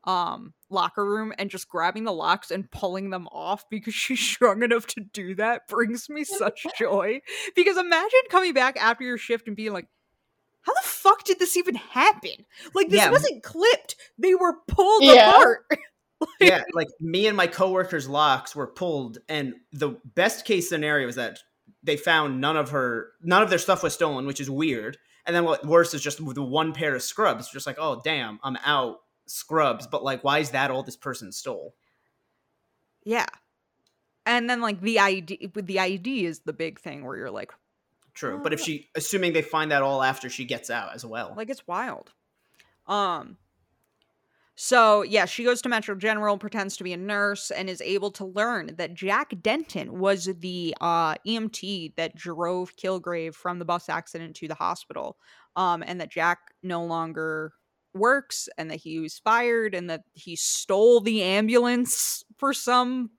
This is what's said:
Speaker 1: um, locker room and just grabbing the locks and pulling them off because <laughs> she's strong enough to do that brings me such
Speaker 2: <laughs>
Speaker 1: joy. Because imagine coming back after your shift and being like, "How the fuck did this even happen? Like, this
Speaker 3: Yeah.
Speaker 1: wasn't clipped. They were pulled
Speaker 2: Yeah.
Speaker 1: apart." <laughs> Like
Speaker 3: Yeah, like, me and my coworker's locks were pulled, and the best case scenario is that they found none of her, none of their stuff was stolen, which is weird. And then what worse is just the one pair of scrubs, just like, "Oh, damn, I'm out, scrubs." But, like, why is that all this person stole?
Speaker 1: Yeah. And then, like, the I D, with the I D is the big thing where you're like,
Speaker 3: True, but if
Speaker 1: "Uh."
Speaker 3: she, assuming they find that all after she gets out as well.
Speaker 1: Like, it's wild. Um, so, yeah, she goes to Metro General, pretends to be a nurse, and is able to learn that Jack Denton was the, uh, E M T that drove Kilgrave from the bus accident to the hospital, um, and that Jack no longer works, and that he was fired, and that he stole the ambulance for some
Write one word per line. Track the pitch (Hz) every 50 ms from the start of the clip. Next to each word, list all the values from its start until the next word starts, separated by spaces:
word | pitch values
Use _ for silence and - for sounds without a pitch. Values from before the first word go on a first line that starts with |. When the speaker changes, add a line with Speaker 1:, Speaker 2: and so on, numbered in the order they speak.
| _
Speaker 1:
um, | 185 185 180 175 165 62 50 50 - _ _ _ _
locker | 190 190 175 170 _ - 208
room | 202 202 214 220 220 - -
and | 196 196
just | - 185 - _
grabbing | - 175 165 175 185 220 220
the | 226 190
locks | 160 156 160 175 202 - -
and | 165 185 196 -
pulling | - - - 185 180 190 196 196
them | 190 185 175 -
off | - - 156 170 196 202 - _
because | 220 214 208 233 208
<laughs> |
she's | - - - 262 233
strong | - - - - 247 233 196 214 240
enough | 233 233 233 220 -
to | - -
do | 208 - _ 202 190 180 190
that | 180 214 226 240 - _ -
brings | 202 220 240 214 233 240 - -
me | 294 302 294
such | - 392 403 196 - - - - 320
Speaker 2:
<laughs> | - -
Speaker 1:
joy. | 220 - 190 196 180 202 233 277 _ - - - - 392 -
Because | - 359 392 381 370
imagine | 359 349 339 320 359 427 - 508 508 440
coming | - 359 370 359 294
back | 262 254 262 262 -
after | - 226 233 - 262
your | 247 247 226
shift | - - 233 226 - 226
and | 208
being | 196 220 220 202
like, | 180 170 _ _ _ _ _ _ _ _ _ _ _ _ _ _ _
"How | _ - 523
the | 698 762 -
fuck | - - - 392 392 - -
did | - 370 -
this | 359 349 - 359
even | 349 370 240
happen? | 233 - - - 240 285 403 - - - 165 - - - _ _ - - 330 -
Like, | 381 381 -
this | 392 403
Speaker 3:
Yeah. | 403 175
Speaker 1:
wasn't | - 554 554 571 302 226 -
clipped. | - - 320 370 466 508 - - - - _ - - _ -
They | 233 381 370
were | 359 370 349 330 - _ -
pulled | - - 392 381 427 440 277
Speaker 2:
Yeah. | 269 262 247 220 -
Speaker 1:
apart." | - - - 240 233 - _ _
<laughs> | 302 - - - _ _ _ _ _ _
Like | 208 - - _ 196 180
Speaker 3:
Yeah, | 185 165 - - 170
like, | 165 160 165 - _
me | 160 165 165 185 208 214
and | 208
my | 202 180
coworker's | 170 - - 190 190 185 185 185 185 180 160 135 131
locks | 139 143 151 151 135 131 - - -
were | 147 135 -
pulled, | - - 185 180 156 143 131 117 113 - _ -
and | 156 151 139 131 123 - _ _ -
the | 143 151 143 120 - _
best | 120 _ - 175 226 226 - -
case | - 220 185 170 -
scenario | 170 156 151 151 151 147 131 120
is | 123
that | 127 120 110 - - - _ _ _ _ _ _ _ _
they | 151 147 147
found | - 175 165 160 151 143 131 131
none | 135 151 156
of | 156 147 127
her, | 143 139 127 123 117 113 - - _ _
none | 165 170 180 190 220
of | 214
their | 185 170
stuff | - - 190 170 -
was | 160 -
stolen, | - 170 160 147 131 131
which | 139 139 -
is | 143 135
weird. | 135 135 160 160 131 113 107 117 139 _ _ _ _ _ _
And | - 170
then | 175 170
what | 170 156 - -
worse | 147 160 170 170 165 -
is | 143
just | - 147 143 - 160 143 127
the | 139
one | 139 127 131 156 160 160
pair | 147 139 165 151 139
of | 127 123
scrubs, | - - - 220 190 123 110 123 -
just | - 135 - 147
like, | 131 143
"Oh, | 156 156 131 117
damn, | - 156 160 143 123 110 104 104 -
I'm | 135 127 - -
out, | 139 147 139 127 117 110 - _ _ _ _ _ -
scrubs." | - - - _ 156 160 151 135 117 110 123 -
But, | - 135 -
like, | 135 135 123 -
why | 139 143 151
is | 151 131
that | 127 135 135 139
all | 131 131 139
this | - -
person | _ - 143 123 - 113 95 -
stole? | - - 139 117 92 71 - _ _ _ _ _ _ _ _ _ _ _ _ _ _ _ _ _ _ _ _ _ _ _ _ _ _ _
Speaker 1:
Yeah. | 208 226 240 - - - - _ _ _ _ _ _ _ _ _ _ _ _ _ _ _ _ _
And | 220 240 247 233 240
then, | 247 240
like, | 233 220 208 175
the | 185 214 226 247
I | 202 196 190 190
D, | 170 156 196 - - 202 -
with | 214 196 175
the | 190 185
I | 185 185 190 190
D | 175 247 269 247 185
is | 170 160 -
the | _ - 151
big | - 160 165 - -
thing | _ 175 143 143 139
where | 123 - -
you're | 113 127
like, | 104 104 95 - - _ _ _ _ _ _ _ _ _ _ _ _
Speaker 3:
True, | - - 127 95 -
but | 143 160 151
if | 147
Speaker 1:
"Uh." | -
Speaker 3:
she, | 165 156 147 - _ _
assuming | 160 151 - - 196 185 175 165
they | 160
find | 151 - - 160 156 151
that | 147 139 135
all | 139 139 135
after | 131 131 135 - - 127
she | - - 131
gets | 120 131 113 - -
out | 117 120 101 87 -
as | 123 123
well. | 117 110 120 113 87 107
Speaker 1:
Like, | 208 226 220
it's | 269 - _ -
wild. | 175 190 240 247 - - - _ _ _ _ _ _ _ _ _ _ _ _ _ _ _ _ -
Um, | 190 208 202 185 175 151 - - - _ _ _ _ _ _ _ _ _ _ _ _ _ _ _ _ _ _ _ _ _ _ _ _ -
so, | - - 254 247 226 220 208 208
yeah, | 196 - 202 214 180
she | 175 - - 233
goes | 240 247 233 -
to | 254
Metro | 240 220 208 - 202
General, | 190 185 220 214 214 214 208 202 196
pretends | 202 208 - 226 196 196 190 -
to | 190
be | 185 180
a | 175
nurse, | 185 202 214 202 202 202 202 190 - -
and | - - 190 190
is | 185 -
able | - - 185 196 185 208
to | 196 - 208
learn | 190 185 202 214 240 240 202 160 156 160 170
that | 175 156 175
Jack | 165 190 190 202 233 294 _ - 175
Denton | - 214 233 302 320 - - 180 147 120 117 117
was | 185 196 202 190 170 190 190 170
the, | 165 185 180 180 175 165 - -
uh, | - 170 170 170 165 156 156 - _ 202
E | 226
M | 233 220 220
T | 220 - - 190 202 185 165 156 - -
that | 165 160 -
drove | - - 175 170 156 175 170 180 180 180 175 - _
Kilgrave | - 185 190 185 175 175 175 170 160 165 156
from | - _ 180 175 175
the | 175
bus | 160 170 175 - -
accident | 160 165 170 - - 170 165 165 165 -
to | - 156
the | -
hospital, | - 170 180 175 - - _ - - - - - _ _ _ - _ _ _ _ 170
um, | 185 180 170 170 165
and | - 180 180
that | 165 151
Jack | - 175 160 170 175 _ _ _ _ _ -
no | 185 175 170 170
longer | 170 165 165 165 160 160 156 160 160 156 156 156 156 _ _ _ _ _ _ _ _ _
works, | 190 202 240 269 277 262 _ - - - - - -
and | 160 160
that | 160 160
he | _ 160 156 160
was | 160 156 - -
fired, | _ 220 220 233 240 240 233 233 226 214 190
and | 180 175 175
that | 165 156 _ _ _
he | 160 - 180 170 -
stole | - - - - - - 196 196 214 240 240 233
the | 196 220 220 220
ambulance | 185 185 190 202 214 220 233 240 240 240 247 240 247 240 - - - - - - - _ _ _
for | - 269 277
some | - - 247 247 247 254 247 254 254 247 220 _